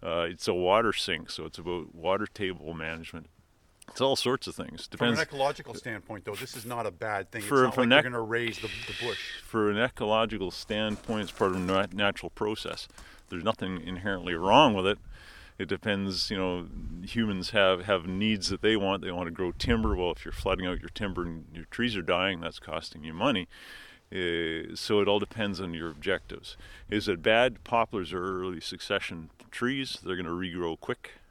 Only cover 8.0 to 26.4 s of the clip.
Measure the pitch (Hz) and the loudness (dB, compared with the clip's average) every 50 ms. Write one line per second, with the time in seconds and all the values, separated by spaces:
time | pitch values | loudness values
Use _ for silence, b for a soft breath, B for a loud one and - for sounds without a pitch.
8 | 147 127 123 120 113 107 113 117 120 117 107 - - 107 - - 110 - - - | 6 6 0 -4 -2 0 0 0 0 -2 -4 -4 -6 -6 -6 -6 -8 -8 -8 -6
9 | - 120 104 - - - - - - - - 113 107 104 104 104 117 127 - - | -4 -4 -4 -6 -6 -10 -10 -12 -14 -2 0 2 4 4 4 4 2 0 0 -2
10 | 120 104 107 110 113 110 113 104 98 92 - - - - 110 107 110 107 104 101 | 0 2 4 4 4 2 0 -2 -4 -4 -4 -6 -6 -4 -2 -2 0 0 -2 -4
11 | - - 117 107 104 85 - - 107 98 92 92 92 90 95 95 98 101 - 95 | -4 -4 -4 -4 -4 -4 0 2 2 2 4 2 0 2 2 2 2 0 0 0
12 | 104 101 98 - - 85 - - - 104 110 - - 82 80 - - - B B | 0 0 0 0 -8 -10 -6 -4 -2 -2 -2 -2 -6 -8 -8 -8 -10 -14 B B
13 | B B B B B B - 87 80 104 113 - - 92 92 90 78 85 92 87 | B B B B B B -8 -2 0 0 0 0 -2 -4 -4 -6 -6 -8 -8 -6
14 | 92 107 98 92 87 87 90 82 85 95 104 127 311 - 107 95 92 95 104 - | -4 -4 -4 -4 -2 -2 -2 0 4 8 10 10 10 10 6 4 4 4 2 2
15 | - B B B B B B B B B B B 98 - 101 92 - 110 101 98 | -2 B B B B B B B B B B B -4 -4 -4 -2 0 0 0 0
16 | 98 98 95 87 - - 110 95 95 92 90 90 85 82 - - - - - 87 | 0 -2 -2 -2 -2 -2 -2 0 0 0 -2 -2 -6 -8 -10 -10 -8 -8 -8 -8
17 | 90 98 - 117 113 107 101 92 90 - - 110 98 92 95 90 90 101 101 92 | -10 -6 -2 0 0 0 0 -2 -4 0 4 6 6 6 6 4 2 2 2 2
18 | 82 87 92 92 104 110 110 101 87 - 98 92 - 104 110 107 98 98 95 98 | 2 -2 -2 0 2 2 2 2 0 -2 -2 2 4 4 4 4 4 2 0 0
19 | 87 92 90 87 90 85 82 82 92 87 87 - - - 120 113 110 110 101 90 | -2 -4 -4 -4 -4 -6 -4 -2 -2 -2 -2 -2 2 4 4 4 4 2 2 2
20 | 90 87 80 - - - - - - 98 95 92 92 90 90 85 - 87 - - | 2 0 0 -2 -6 -10 -8 -4 0 0 0 0 0 -2 -2 -4 -6 -8 -8 -4
21 | 107 101 90 85 87 87 82 82 78 - - 82 82 - - - 120 123 110 98 | -4 -4 -2 -2 -4 -4 -4 -8 -10 -12 -14 -14 -14 -12 -4 -2 -2 0 0 -2
22 | 85 76 92 87 92 98 95 85 82 82 78 - - - 78 80 82 - - 80 | 0 2 2 4 4 2 0 -2 -4 -8 -8 -10 -12 -8 -8 -6 -8 -8 -14 -12
23 | 76 80 80 85 104 139 143 - - - B B B B B B B B B B | -12 -10 -4 0 2 2 2 2 -2 -4 B B B B B B B B B B
24 | B _ - 92 90 87 85 85 85 80 80 80 80 - 82 92 - - 110 104 | B _ -4 -2 0 0 0 0 0 0 -2 -4 -6 -8 -8 -8 -2 2 4 4
25 | 101 98 101 104 98 - - 113 110 101 98 85 95 90 85 82 80 82 78 76 | 6 6 4 2 2 -2 -4 -4 -2 -2 -2 -4 -6 -6 -6 -6 -6 -8 -8 -6
26 | - 95 95 82 - - - - | 0 0 0 0 0 -8 -14 -14